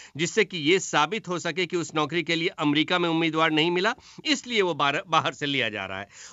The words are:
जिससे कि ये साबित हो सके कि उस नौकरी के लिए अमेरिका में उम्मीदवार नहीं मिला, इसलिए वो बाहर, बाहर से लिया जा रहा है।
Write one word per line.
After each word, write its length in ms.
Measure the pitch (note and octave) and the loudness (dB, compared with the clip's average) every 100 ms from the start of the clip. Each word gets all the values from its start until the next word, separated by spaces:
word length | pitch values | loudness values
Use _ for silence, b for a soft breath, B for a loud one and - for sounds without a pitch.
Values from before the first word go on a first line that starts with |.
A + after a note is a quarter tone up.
| B C#3 | B -6
जिससे 280 | E3 A3 | -2 0
कि 140 | G3+ F3+ | 0 0
ये 200 | D3 F#3 | 2 2
साबित 500 | - D#3 D#3 F3 F3 | 2 0 2 -2 -4
हो 100 | E3+ | -6
सके 280 | E3+ E3 F3 | -4 -4 -2
कि 100 | F3 | -4
उस 180 | D3+ | -2
नौकरी 280 | D#3 D3 E3+ | -2 -2 -2
के 120 | D#3+ | -2
लिए 140 | E3 F3 | -2 -2
अमेरिका 500 | - D3+ D3 D3 F3+ | -2 0 2 2 0
में 100 | E3+ | 0
उम्मीदवार 420 | E3 E3 D#3+ D#3+ | 0 0 2 2
नहीं 200 | D#3 E3+ | 4 2
मिला, 240 | F3+ G#3 - B B D#4 | 2 0 -2 B B -2
इसलिए 360 | C#4 A#3+ A3+ | -2 0 0
वो 120 | F#3 | 2
बाहर, 280 | C#3+ C#3+ D3+ F#3+ | 2 0 0 0
बाहर 240 | D#3+ C#3+ | 0 0
से 140 | - C#3+ | -2 -2
लिया 220 | C#3 A2+ | 0 -2
जा 180 | G#2 F#2+ | -2 -6
रहा 140 | F#2+ | -8
है। 80 | G2+ B B | -10 B B